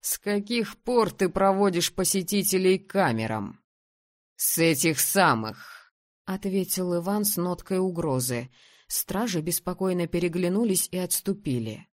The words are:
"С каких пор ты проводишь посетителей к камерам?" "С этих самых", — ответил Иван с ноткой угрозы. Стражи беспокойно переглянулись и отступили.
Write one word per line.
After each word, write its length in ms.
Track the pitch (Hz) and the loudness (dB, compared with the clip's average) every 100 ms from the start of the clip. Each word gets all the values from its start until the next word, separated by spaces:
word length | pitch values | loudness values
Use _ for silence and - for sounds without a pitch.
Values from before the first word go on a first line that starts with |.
"С 180 | - - | -6 -6
каких 600 | - 208 202 233 208 - | -2 -2 0 -2 -2 -6
пор 320 | - 247 208 | 0 2 2
ты 180 | - 190 | 2 0
проводишь 640 | 190 196 190 202 175 170 | 4 4 4 4 2 0
посетителей 840 | - 185 196 170 202 185 190 185 185 | 0 0 0 0 0 2 2 4 4
к 120 | - | 2
камерам?" 720 | 196 175 113 110 110 101 - _ _ _ _ _ _ _ _ | 0 2 2 -2 -4 -6 -12 _ _ _ _ _ _ _ _
"С 220 | - - | -4 2
этих 420 | 165 165 170 156 | 2 4 2 0
самых", — 920 | - 196 175 120 110 110 - - _ _ _ _ | 0 4 4 4 -2 -8 -18 -20 _ _ _ _
ответил 720 | - 190 202 190 185 - 180 175 | -10 -6 -2 -2 -2 -2 0 -2
Иван 280 | 170 208 | 0 -2
с 120 | 208 - | 0 -2
ноткой 440 | 180 175 - 190 | -2 -4 -4 -2
угрозы. 680 | 185 170 165 131 127 120 127 _ _ _ _ | -2 -2 -2 -2 -2 -4 -8 _ _ _ _
Стражи 540 | - - 190 233 180 | -6 -4 -4 -2 -2
беспокойно 680 | 156 165 - 180 190 180 170 | -2 -4 -6 -4 -2 0 0
переглянулись 840 | 175 175 165 175 190 233 190 - | -2 -2 0 0 0 2 0 -2
и 60 | 180 | -4
отступили. 920 | 180 - - 196 - 123 110 110 - | -4 -4 -4 -6 -2 -4 -4 -10 -16